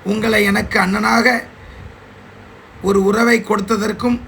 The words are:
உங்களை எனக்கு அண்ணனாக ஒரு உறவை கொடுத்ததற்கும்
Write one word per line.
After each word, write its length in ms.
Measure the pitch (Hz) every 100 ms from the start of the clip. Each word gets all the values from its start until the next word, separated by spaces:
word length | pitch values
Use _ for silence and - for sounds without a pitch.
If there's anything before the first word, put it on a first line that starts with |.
உங்களை 380 | - 214 220 214
எனக்கு 340 | 208 202 214 220
அண்ணனாக 480 | 185 202 220 226 240 240 - - - - - - - - - - - - - -
ஒரு 180 | 185 196
உறவை 340 | 196 214 233 233
கொடுத்ததற்கும் 800 | - 214 196 226 214 208 247 240